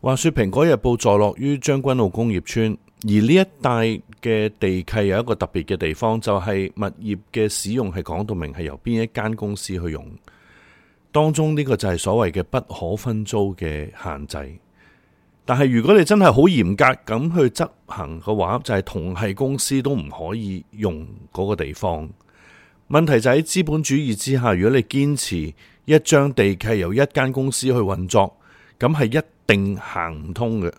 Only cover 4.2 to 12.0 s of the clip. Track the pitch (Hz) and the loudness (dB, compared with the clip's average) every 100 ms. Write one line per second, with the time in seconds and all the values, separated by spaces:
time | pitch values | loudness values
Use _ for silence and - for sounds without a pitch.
4.2 | 117 110 107 - 98 92 87 110 101 95 | -2 0 0 -2 -2 -2 -2 0 0 0
5.2 | 120 107 87 95 80 92 85 78 113 113 | -2 -2 -2 -4 -4 -4 -4 -2 -2 -2
6.2 | 113 101 92 98 95 - 101 - 110 98 | -2 -2 -2 -4 -4 -4 -8 -6 -8 -8
7.2 | _ 117 107 - 95 117 107 92 80 85 | _ -2 -2 -2 -4 -4 -4 -6 -6 -6
8.2 | 104 98 78 69 80 69 - 117 113 - | -4 -6 -6 -8 -10 -8 -4 -2 -2 -4
9.2 | 110 110 104 101 - 92 85 76 - - | -6 -6 -6 -8 -8 -6 -6 -8 -12 -20
10.2 | - _ _ _ _ _ _ _ _ 151 | -20 _ _ _ _ _ _ _ _ 0
11.2 | 156 156 156 151 139 110 101 87 | 2 2 0 0 0 0 0 -2